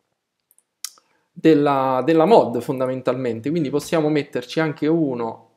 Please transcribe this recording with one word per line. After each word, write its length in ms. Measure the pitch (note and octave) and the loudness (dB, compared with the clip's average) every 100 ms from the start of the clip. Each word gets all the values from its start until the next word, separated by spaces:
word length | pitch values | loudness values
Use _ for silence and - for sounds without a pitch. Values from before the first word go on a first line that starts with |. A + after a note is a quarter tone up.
| _ _ _ _ _ _ _ _ - _ _ _ _ | _ _ _ _ _ _ _ _ -18 _ _ _ _
della, 720 | - D#3+ D3+ D3 C#3 C3 B2+ | -2 4 4 4 0 0 0
della 200 | B2+ E3 | 2 4
mod 360 | D#3+ A3 A#2 A#2+ | 6 6 4 -2
fondamentalmente. 880 | A#2 C3 B2+ C3 B2+ B2+ B2 A2+ C3+ | -6 -4 -4 -4 -4 -4 -4 -6 -4
Quindi 200 | F3 C3+ | -4 -2
possiamo 380 | C#3+ - E3 D3+ | -4 -4 -2 0
metterci 520 | D3+ C#3 B2+ - - | -2 -4 -8 -6 -4
anche 260 | D#3+ - D3 | -4 -2 -2
uno 640 | E3 D3 B2 A#2 A2 _ | 0 -2 -4 -8 -10 _